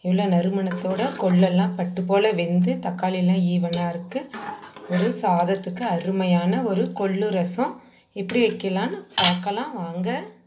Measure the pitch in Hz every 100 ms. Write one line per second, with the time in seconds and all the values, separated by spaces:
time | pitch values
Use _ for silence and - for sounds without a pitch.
0 | 180 185 196 175 180 196 185 180 185 190
1 | 262 - 190 180 185 180 185 - 180 -
2 | 185 196 214 185 170 175 180 254 180 180
3 | 185 185 180 190 175 175 170 175 175 170
4 | - - - - - - - - - 180
5 | 220 240 208 175 175 190 180 175 240 170
6 | 185 190 185 175 175 247 240 185 - -
7 | 196 190 214 190 175 - 277 - - -
8 | _ 202 185 240 226 - 190 185 233 -
9 | - - 175 180 196 202 294 226 170 175
10 | 190 262 427 -